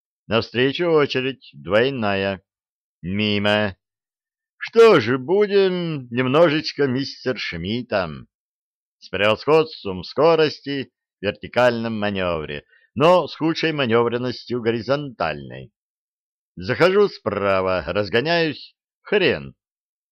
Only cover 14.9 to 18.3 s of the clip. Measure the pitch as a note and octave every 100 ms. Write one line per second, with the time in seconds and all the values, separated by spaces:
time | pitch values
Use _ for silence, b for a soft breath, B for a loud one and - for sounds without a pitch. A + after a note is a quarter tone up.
14.9 | C#3 D3 A2 E2 D2 C2 B1+ B1+ _ _
15.9 | _ _ _ _ _ _ - F#2 B2+ F3
16.9 | G3 G3 - G#2+ G2 G2+ F#2+ F#2+ F#2 E2
17.9 | F#2 G#2 A#2 D3+